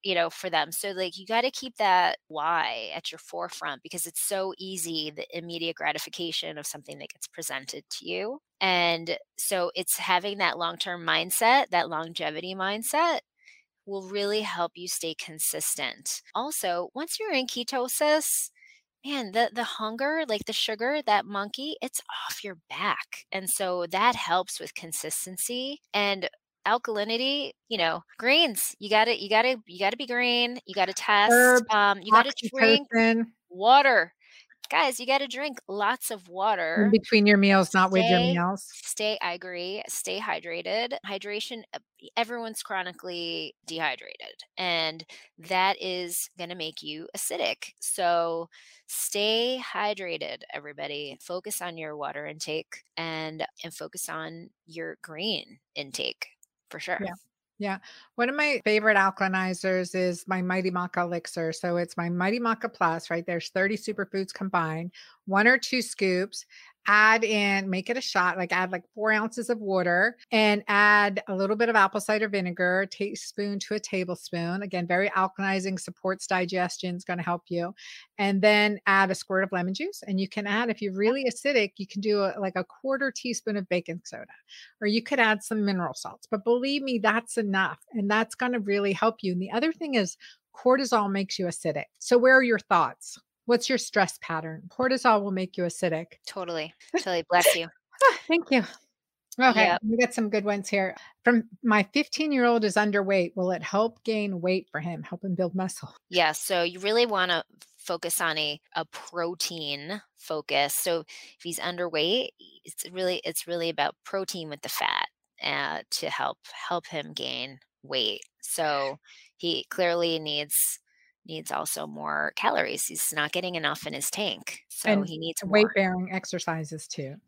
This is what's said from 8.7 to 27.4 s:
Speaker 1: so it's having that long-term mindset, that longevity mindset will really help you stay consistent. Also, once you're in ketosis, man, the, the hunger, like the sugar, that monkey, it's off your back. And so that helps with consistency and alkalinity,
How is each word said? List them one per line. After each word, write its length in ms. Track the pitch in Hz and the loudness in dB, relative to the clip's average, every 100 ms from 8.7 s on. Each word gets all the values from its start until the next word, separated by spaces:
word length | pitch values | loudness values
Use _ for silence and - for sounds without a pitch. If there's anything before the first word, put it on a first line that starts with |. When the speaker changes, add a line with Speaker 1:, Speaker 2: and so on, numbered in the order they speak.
| 180 170 165 165 - - - | 4 2 0 -4 -8 -8 -8
Speaker 1:
so 340 | - 190 175 180 | -2 0 -2 -4
it's 220 | 180 - | -4 -2
having 400 | - 180 202 202 | 2 0 0 0
that 200 | 175 170 | 0 0
long-term 440 | 170 170 196 175 165 | -4 -4 -8 -4 0
mindset, 600 | 160 175 - 226 262 - | 0 0 2 6 6 4
that 180 | 180 165 | 0 0
longevity 640 | 156 165 170 156 151 180 190 | -4 -6 -6 -6 -6 -8 -4
mindset 640 | 190 208 226 294 339 302 _ _ - _ _ _ - | -4 -4 -2 2 2 0 _ _ -20 _ _ _ -10
will 220 | 196 185 | -10 -6
really 320 | 202 202 214 | -4 -2 -2
help 320 | 208 175 170 - | -4 -4 -4 -6
you 120 | 180 | -8
stay 260 | - 165 156 | -6 -6 -8
consistent. 1040 | - 156 - 156 - - 131 - - - _ 208 | -12 -6 -4 -2 -4 -4 -6 -6 -10 -10 _ -8
Also, 540 | 269 - 190 175 180 254 | -6 -4 -2 -2 -4 -8
once 240 | 330 - | -8 -6
you're 140 | 427 | -2
in 140 | 285 254 | -2 -2
ketosis, 1000 | 247 240 269 247 - 302 302 - - - _ _ _ _ _ 269 | -6 -4 -4 -4 0 2 2 2 -2 -4 _ _ _ _ _ -6
man, 260 | 277 214 | -6 -2
the, 160 | 214 233 | 0 0
the 100 | 220 | 0
hunger, 600 | 233 - 220 226 277 320 294 | -6 -4 -6 -2 -2 -2 -2
like 180 | 208 - | -4 -2
the 80 | |
sugar, 480 | 214 - 214 240 302 285 | -4 -2 -2 0 0 2
that 200 | 208 - | 2 2
monkey, 500 | 202 202 - 285 - | -6 -4 -6 -8 -8
it's 200 | 269 - - - - | -6 -8 -8 -10 -8
off 140 | - | -8
your 140 | 202 170 _ | -10 -14 _
back. 560 | 151 196 - - - - | -4 -2 -2 -6 -16 -8
And 180 | 190 190 | -6 -4
so 360 | - 190 180 170 | -2 0 -2 -2
that 280 | 185 233 240 | 4 4 2
helps 440 | - 180 180 - | 2 0 0 -8
with 140 | 165 - | -10 -12
consistency 1040 | 165 - 156 - 185 185 - 247 262 294 _ | -10 -8 -6 -6 -8 -6 -6 -4 -6 -10 _
and 360 | 202 202 196 180 _ _ _ 190 | 0 0 0 -4 _ _ _ 0
alkalinity, 840 | 240 240 208 208 226 262 285 | 0 0 -4 -2 -2 0 -2